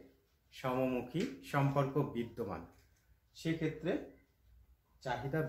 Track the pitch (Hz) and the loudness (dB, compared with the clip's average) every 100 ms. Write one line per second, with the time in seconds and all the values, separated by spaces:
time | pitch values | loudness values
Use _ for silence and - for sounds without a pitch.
0 | - - _ _ _ - 131 127 131 123 | -14 -20 _ _ _ -6 0 2 2 2
1 | - 165 254 - - 143 139 143 135 151 | -2 -2 -2 -4 0 4 4 4 4 2
2 | 135 117 117 - 101 85 - - - _ | 0 0 -4 -4 -4 -6 -8 -18 -20 _
3 | _ _ _ - 165 160 156 - 160 269 | _ _ _ -6 -2 0 0 0 0 -2
4 | - - _ _ _ - - - _ _ | -4 -16 _ _ _ -20 -20 -20 _ _
5 | 131 120 135 156 | -4 -4 0 0